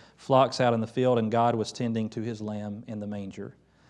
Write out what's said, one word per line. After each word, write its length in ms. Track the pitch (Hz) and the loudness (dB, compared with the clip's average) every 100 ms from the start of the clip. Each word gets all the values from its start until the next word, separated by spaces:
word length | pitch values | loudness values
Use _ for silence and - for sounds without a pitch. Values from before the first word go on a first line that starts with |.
| - _ | -20 _
flocks 440 | - 131 131 - | 2 6 6 4
out 140 | 123 | 2
in 60 | 117 | 2
the 60 | 110 | 0
field, 320 | - 127 120 | 0 2 4
and 120 | 110 | 2
God 240 | 117 120 | 2 2
was 180 | 117 104 | 2 -2
tending 360 | - 123 113 110 | -4 -2 -2 -4
to 100 | 113 | -4
his 200 | 110 107 | -6 -6
lamb 440 | 107 104 104 101 120 | -8 -8 -8 -10 -10
in 140 | 107 | -10
the 60 | 104 | -8
manger. 500 | 104 98 92 107 - _ _ _ | -8 -10 -10 -12 -14 _ _ _